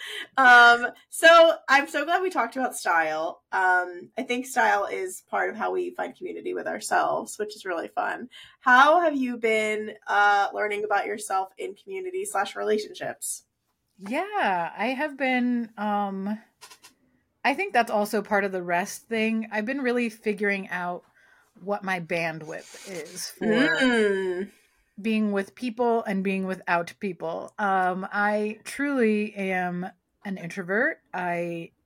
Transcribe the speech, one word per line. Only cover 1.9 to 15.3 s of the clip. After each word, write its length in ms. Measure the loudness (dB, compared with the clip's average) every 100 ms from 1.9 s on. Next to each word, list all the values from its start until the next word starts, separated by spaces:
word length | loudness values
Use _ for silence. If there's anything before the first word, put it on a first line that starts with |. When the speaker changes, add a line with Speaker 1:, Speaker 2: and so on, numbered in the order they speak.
| -4
Speaker 1:
glad 180 | 0 0
we 80 | 0
talked 280 | -2 -2 -2
about 180 | -4 -4
style. 680 | 0 2 2 -2 -4 -8 -6
Um, 560 | 0 4 2 0 -8 -12 -10
I 60 |
think 220 | -4 -4 -4
style 380 | 0 2 2 0
is 320 | -6 -8 -10 -6
part 200 | -4 -4
of 60 | -4
how 160 | -4
we 200 | -4 -6
find 220 | -6 -10
community 400 | -8 -12 -10 -8
with 140 | -6 -6
ourselves, 720 | -8 -2 0 0 -2 -6 -8
which 160 | -10 -8
is 80 |
really 240 | -8 -8 -6
fun. 400 | -6 -4 -6 -10 -18 -20 _
How 400 | 4 6 8 6
have 160 | 4 0
you 220 | -4 -2
been, 560 | 0 0 0 -4 -6 -10 -2
uh, 400 | 4 4 4 2
learning 300 | -2 -4 -2
about 220 | -2 -2 -2
yourself 480 | -8 -4 -4 -4 -8
in 160 | -12
community 520 | -12 -12 -10 -6 -6 -6
slash 320 | -4 -4 -4
relationships? 840 | -2 -2 -2 -10 -10 -10 -10 -12 _ _ _ _ _ _
Speaker 2:
Yeah, 760 | -6 -6 -4 -2 0 0 -2 -4
I 100 | -4
have 280 | -4 -6 -4
been, 520 | 0